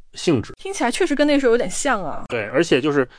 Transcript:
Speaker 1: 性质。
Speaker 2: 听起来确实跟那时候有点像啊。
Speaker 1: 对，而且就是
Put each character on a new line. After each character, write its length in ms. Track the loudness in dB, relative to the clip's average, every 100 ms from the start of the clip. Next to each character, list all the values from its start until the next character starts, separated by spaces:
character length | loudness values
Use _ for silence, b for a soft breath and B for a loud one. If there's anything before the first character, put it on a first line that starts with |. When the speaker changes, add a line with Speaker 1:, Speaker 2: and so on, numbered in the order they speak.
| -18
Speaker 1:
性 280 | -4 2 2
质。 100 | 0 -8
Speaker 2:
听 160 | -10
起 100 | -4
来 80 | -2
确 160 | 0 0
实 80 |
跟 100 | 2
那 140 | 2 4
时 80 | 4
候 60 |
有 40 | 2
点 140 | 0
像 340 | -2 -2 -2
啊。 200 | -4 -8 -6
Speaker 1:
对， 180 | -6 -2
而 160 | 0
且 180 | 0 0
就 100 | 2
是 180 | 0 0